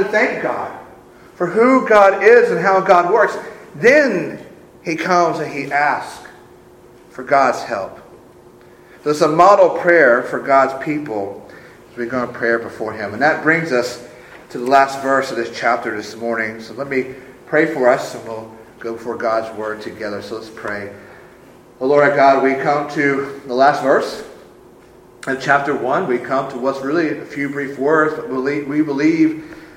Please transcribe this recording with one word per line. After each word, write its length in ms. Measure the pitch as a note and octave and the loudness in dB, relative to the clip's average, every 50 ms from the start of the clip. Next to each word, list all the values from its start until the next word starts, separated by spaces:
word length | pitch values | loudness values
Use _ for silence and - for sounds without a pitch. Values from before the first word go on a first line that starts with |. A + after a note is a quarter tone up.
to 20 | F#3 | -2
thank 380 | - G#3 G#3+ B3 - - - | 0 0 0 0 0 -2 -4
God 380 | E3 C3+ A#2+ - F#2+ - - - - - - - - - - - - - - | -4 -4 -4 -6 -8 -10 -12 -16 -18 -20 -20 -20 -20 -20 -20 -20 -20 -20 -8
for 100 | - F3+ | -6 -6
who 420 | E3 F3+ A3 A#3 C4 C4+ B3+ - | -2 2 2 4 4 4 2 4
God 360 | - A3 G#3 G3 G3 F#3+ F#3+ F#3 | 4 6 6 6 6 4 4 6
is 260 | G#3+ A#3+ A#3+ - F#3 | 6 6 6 6 4
and 100 | F3+ E3+ | 0 0
how 220 | F3 G3 F#3+ F#3+ | 0 0 0 2
God 320 | F#3 G3+ F#3 F3 F3 F3 G#3 | 4 4 4 4 4 4 2
works. 240 | A3+ G3+ - - - - - - - - - - | 2 2 0 -2 -6 -12 -14 -16 -18 -20 -20 -6
Then 680 | D3 D3+ A#3 C#4 D4+ C#4+ B3+ G3 E3+ D3+ C3+ - - - - - - - - - - - | 2 4 6 6 6 4 2 0 -2 -4 -6 -10 -12 -16 -20 -20 -20 -20 -20 -20 -12 -8
he 120 | F3 D#3+ | -8 -6
comes 420 | - - - F3+ F3 E3+ D#3+ D3+ | -4 0 2 2 4 2 2 0
and 160 | D#3 D3+ C3+ - | -4 -6 -6 -8
he 180 | C#3 C#3 C#3 | -8 -6 -4
asks 560 | C#3 C#3+ D3 C#3+ B2 A2 - - - - - - - - - - - - _ - - - - - - - - - | -2 0 0 0 0 -2 -6 -10 -14 -18 -20 -20 -20 -20 -20 -20 -20 -20 _ -20 -20 -20 -20 -20 -20 -20 -20 -18
for 120 | - - B2+ | -16 -14 -2
God's 380 | B2+ C#3+ C#3 C3+ B2 A#2 - | 2 2 4 4 2 0 -2
help. 380 | - - A2+ G2+ F#2+ F2 - - - - - - - - - - _ - - - - - - _ _ - - - - | -6 -6 -6 -6 -6 -8 -12 -18 -20 -20 -20 -20 -20 -20 -20 -20 _ -20 -20 -20 -20 -20 -20 _ _ -20 -20 -6 -4
So 80 | D3 | -4
it's 100 | D3+ D3 | 0 2
a 60 | E3+ | 2
model 500 | D3+ D#3 E3 F3 G3 G3+ G3 F#3 E3 - | 2 4 6 6 8 8 8 6 4 2
prayer 460 | - - F3 E3+ E3 D3 B2 A#2 B2 B2 | 2 2 4 6 6 6 6 4 2 0
for 160 | - D#3 B2+ | -4 -6 -6
God's 440 | A#2+ C3+ C3+ C3+ C3 C3 - - - | 0 2 4 4 4 2 -2 -6 -6
people 640 | D#3+ D3 D3 - - A2 G#2 G2 G2 - - - - - - - - - - - - | -6 -6 -6 -6 -6 -6 -6 -6 -8 -10 -14 -18 -20 -20 -20 -20 -20 -20 -20 -20 -16
as 60 | - | -10
we 100 | A#2+ A#2+ | -10 -8
go 160 | A#2 C3 B2+ A#2+ | -6 -4 -4 -6
in 100 | A#2+ - | -6 -6
prayer 240 | - B2+ A#2 A#2 | -4 -2 0 0
before 360 | A#2 A#2 - - - A2+ G#2+ G#2 | -2 -4 -8 -10 -10 -10 -8 -8
him. 200 | - G#2 G2 G2+ | -8 -10 -10 -4
And 80 | A2 | 0
that 220 | C3+ D#3 D#3 - - | 0 0 0 2 0
brings 280 | D3+ E3 E3 E3 - | 0 0 0 0 -2
us 380 | B2+ B2 A#2+ - - - - - - - - - - - - - | -2 -2 -2 -4 -8 -12 -16 -20 -20 -20 -20 -20 -20 -20 -18 -14
to 80 | - | -12
the 80 | C3 A#2+ | -8 0
last 380 | B2+ C#3 C#3 C3+ C3+ - C3 B2 | 2 4 4 4 2 0 -4 -2
verse 260 | C3+ C3+ C3 C3+ - | 0 0 0 0 -2
of 80 | A2+ | -4
this 180 | A#2 A#2 A2+ - | -6 -6 -6 -6
chapter 400 | - B2+ A#2 A#2+ - - A#2 G#2+ | -4 -2 0 0 -2 -4 -6 -8
this 200 | G#2 G#2+ - - | -8 -10 -12 -12
morning. 460 | A2+ A#2 A#2 A2+ A2+ A2+ A2 A2 A2 | -8 -6 -4 -4 -4 -4 -6 -8 -12
So 120 | A2 - G#2+ | -16 -14 -12
let 140 | C3+ C#3 | -12 -8
me 260 | C#3 C#3 C3 B2 - - - - - - - - | -4 -4 -4 -4 -4 -10 -16 -20 -20 -20 -20 -8
pray 220 | - D#3+ D3+ D#3+ | -2 0 0 0
for 200 | D#3+ D#3+ C#3+ B2 B2 | 0 0 2 4 4
us, 260 | C3+ C#3+ - - - | 4 2 0 -6 -12
and 120 | A#2 A2 | -12 -12
we'll 240 | A2+ A2+ A2 A2 - - - - - - - | -12 -12 -12 -12 -16 -18 -20 -20 -20 -20 -12
go 140 | - A2+ A2+ | -10 -10 -10
before 240 | A2+ - B2 A#2 | -10 -10 -10 -8
God's 380 | A#2 A#2 A2+ A2+ A2+ A2 A2 G#2+ | -4 -2 -2 -2 -2 -4 -6 -8
word 260 | G#2+ G#2+ G#2+ G#2+ G#2+ - | -8 -8 -8 -8 -8 -10
together. 400 | A2+ G2+ - G#2+ G#2 G2+ G2+ G2+ | -12 -12 -10 -10 -8 -8 -10 -10
So 100 | - A2+ | -10 -12
let's 160 | G#2+ - - | -12 -12 -16
pray. 420 | - - - G#2+ G2+ G2+ G2+ G2+ - - - - - - - - - - - - - - - - _ - | -14 -12 -10 -10 -8 -8 -10 -12 -14 -18 -20 -20 -20 -20 -20 -20 -20 -20 -20 -20 -20 -20 -20 -20 _ -4
Oh 60 | C3 | 0
Lord 240 | C3+ D3 D3 D3 C#3 | 2 4 4 4 4
our 60 | C#3+ | 4
God, 260 | C#3+ C3+ C#3 C#3 C3 | 4 6 6 6 4
we 140 | C3 C3+ C3 | 2 0 0
come 340 | - - D#3 D3 D3 D3+ - - | 0 0 -2 -2 -2 -4 -4 -4
to 440 | D#3 C#3+ C#3+ C#3 C3+ C#3 - - - - | -2 0 0 0 -2 -4 -6 -10 -14 -10
the 80 | C3+ A#2+ | -4 2
last 300 | B2+ C3+ D3 C#3+ - C3+ | 4 4 4 4 2 2
verse 440 | C3+ D#3 - - - - - - - - - - - - - - - - - - - - - _ _ - - - | 2 2 2 0 -4 -8 -12 -14 -16 -18 -20 -20 -20 -20 -20 -20 -20 -20 -20 -20 -20 -20 -20 _ _ -20 -10 -6
in 120 | C3+ C3 C3 | -6 -6 -4
chapter 360 | - D#3 C#3 C#3+ C#3 D3+ C#3 | 0 2 2 2 2 -2 -4
one. 320 | A#2 A2+ B2+ C#3 E3+ F#3+ | -4 -2 -2 -2 -2 0
We 100 | D3 B2 | -2 -2
come 320 | A#2+ - - C3+ C3+ C#3 C#3 | -2 -2 -4 -4 -4 -4 -4
to 80 | C3+ | -8
what's 240 | A#2+ B2 C3+ C3 - | -4 -4 -4 -4 -4
really 380 | C3 C3+ D#3 E3+ D#3+ D3 C#3+ - | -4 -2 -2 -2 -2 -2 -4 -8
a 40 | - | -10
few 260 | - - C#3 C#3+ C#3 | -10 -8 -8 -6 -6
brief 280 | C#3+ C#3+ C#3+ C3 C#3+ | -6 -6 -8 -8 -6
words, 380 | B2+ C3+ D3 D#3+ D#3 D3+ D3+ - | -2 0 2 4 4 2 2 -2
but 140 | - - C3 | -4 -8 -6
we 40 | C3 | -6
believe, 340 | B2+ C3 C#3 D3 D3 C#3+ | -4 -4 -2 -4 -4 -6
we 140 | C3 D3 D3+ | -2 -2 -2
believe 760 | D3+ D3 C3+ C3+ D3+ D#3+ E3 D#3+ D#3+ D#3 D3+ - - - - - - - - | -2 0 -2 0 2 2 4 4 2 2 0 -4 -10 -16 -20 -20 -20 -20 -20